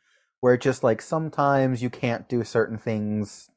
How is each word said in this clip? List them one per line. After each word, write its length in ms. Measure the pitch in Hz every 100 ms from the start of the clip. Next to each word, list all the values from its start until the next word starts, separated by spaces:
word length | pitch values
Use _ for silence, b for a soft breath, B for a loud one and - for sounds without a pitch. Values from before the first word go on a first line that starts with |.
| _ _ _ _
where 140 | 123
it's 100 | 123
just, 200 | 135 127
like, 180 | 127 110
sometimes 800 | - 160 160 - 143 139 131 123
you 80 | 120
can't 380 | - 123 117 117
do 160 | 123
certain 340 | 110 117 110 110
things 720 | - 110 107 107 104 - -